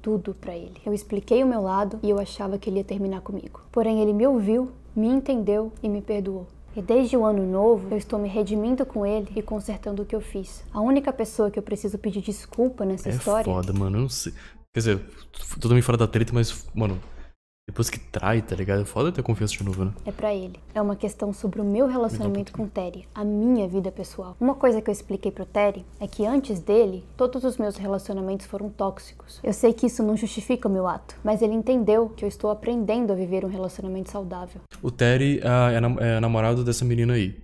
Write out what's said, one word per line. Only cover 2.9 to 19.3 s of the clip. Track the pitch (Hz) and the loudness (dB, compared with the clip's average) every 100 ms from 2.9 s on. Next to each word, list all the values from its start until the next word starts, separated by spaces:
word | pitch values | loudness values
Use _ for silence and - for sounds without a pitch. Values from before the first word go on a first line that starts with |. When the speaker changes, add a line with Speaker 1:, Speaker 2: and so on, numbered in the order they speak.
| 196 196 190 | -4 -4 -4
Speaker 1:
comigo. | - 202 - - - | -8 -10 -10 -18 -4
Porém, | - 226 220 | 0 2 2
ele | 214 | 2
me | 208 | 4
ouviu, | 254 262 202 226 254 - - | 4 4 4 2 0 -8 -8
me | - 220 | 0 2
entendeu | 269 269 254 196 208 220 - | 2 2 0 2 0 0 -4
e | 220 | -4
me | 208 | -4
perdoou. | 196 208 190 190 180 - - - | -4 -4 -2 -6 -10 -18 -14 -12
E | |
desde | 190 233 247 254 | 4 4 6 4
o | |
ano | 214 208 | 4 4
novo, | 190 190 214 220 190 | 2 4 6 4 2
eu | 208 | -4
estou | - 214 | -2 -2
me | 208 | -2
redimindo | 202 196 214 220 254 262 | 0 0 0 0 0 0
com | 220 | 0
ele | 202 214 196 | 0 0 -2
e | 214 | -6
consertando | 208 214 196 202 - 202 | -4 -6 -4 -6 -6 -6
o | 208 | -4
que | |
eu | 220 | -4
fiz. | - 196 185 - - | -4 -8 -10 -14 -10
A | 208 | 0
única | 226 277 277 | 4 4 4
pessoa | 262 220 - 208 | -2 -4 0 0
que | 208 | 0
eu | |
preciso | 202 202 202 196 | -6 -4 -4 -4
pedir | 220 196 | -4 -4
desculpa | 190 202 - - 254 254 | -6 -8 -8 0 0 2
nessa | 202 190 - | -2 -2 -2
Speaker 2:
É | |
Speaker 1:
história | 127 - 214 | -2 2 0
Speaker 2:
foda, | 220 92 92 | 2 0 0
mano. | 98 95 107 | 0 2 0
Eu | |
não | 131 | 0
sei. | - - - - - - | -2 -8 -10 -18 -20 -6
Quer | - | -2
dizer, | 113 95 - - - - - - | 2 2 -2 -16 -18 -12 -10 -2
totalmente | 117 123 | 4 6
fora | 123 120 | 6 4
da | 110 | 4
treta, | 113 110 | 2 2
mas, | 120 113 - - | 2 0 -2 -8
mano, | - 110 92 - - - - _ _ - | -2 -2 -2 -8 -14 -16 -18 _ _ -12
depois | 107 117 | -2 -2
que | - | -2
trai, | - - 95 113 | -8 -4 2 0
tá | 110 | 0
ligado? | 92 95 98 | -4 0 0
É | |
foda | 101 - 151 | 0 0 0
ter | 180 | 0
confiança | 123 | 0